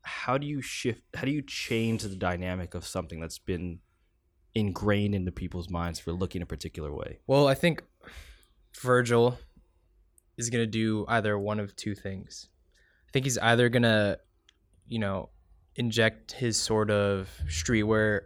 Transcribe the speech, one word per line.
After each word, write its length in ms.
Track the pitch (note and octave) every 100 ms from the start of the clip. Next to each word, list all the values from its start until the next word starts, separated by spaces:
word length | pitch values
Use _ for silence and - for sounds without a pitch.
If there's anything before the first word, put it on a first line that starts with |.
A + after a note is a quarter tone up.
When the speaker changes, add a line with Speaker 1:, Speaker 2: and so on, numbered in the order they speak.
Speaker 1:
How 340 | - - - C3
do 100 | D3
you 140 | D3
shift? 420 | B2+ - B2+ A2 _
How 100 | -
do 60 | C3
you 100 | D3
change 600 | C#3 - - A#2 A2+ A2+
the 140 | G#2 F#2+
dynamic 580 | F#2 F2 F2+ F#2 F2
of 100 | F2+ F2
something 340 | F#2+ E2 E2
that's 180 | E2 -
been 400 | - F2+ F2+ E2+ _ _ _ _ _ _ _
ingrained 600 | A2+ G#2 F2+ G#2 G2+ G2+
into 160 | G2+ F2+
people's 400 | E2+ F2+ F2+ F2
minds 300 | F2 F2 E2+
for 120 | -
looking 300 | F2 F#2 -
a 40 | F2
particular 460 | D#2 E2 - D2+
way? 260 | D2 - - -
Speaker 2:
Well, 200 | C3+ C#3+
I 80 |
think 280 | C3+ F3 D#3 - _ - - - - _ _ _ -
Virgil 580 | B2+ B2 A#2+ A#2+ A#2+ B2 - _ _ _ _ _ _ _ _ -
is 140 | A#2
gonna 160 | A#2 A2+
do 380 | A2 A2 G#2+ G2+
either 300 | A#2 G#2+ G#2
one 220 | G2+ G#2+
of 140 | G2+ -
two 180 | -
things. 540 | G2+ G2+ F#2+ - - - _ _ _ _ _ _
I 20 |
think 120 | C3+ C3+
he's 120 | A#2
either 300 | A2+ A#2 B2
gonna, 500 | A#2+ A#2+ G#2+ G#2 F2+ _ _ _ _ _ _ -
you 100 | A2+
know, 320 | G#2 F#2+ - _ _ _ _ -
inject 560 | A#2+ A2+ A2 A2 -
his 240 | - A#2+ A2
sort 340 | - A2 G#2+
of 380 | G#2 G2+ G2 F#2+ - -
streetwear 760 | - - A2+ G#2+ A2 G#2+ G2+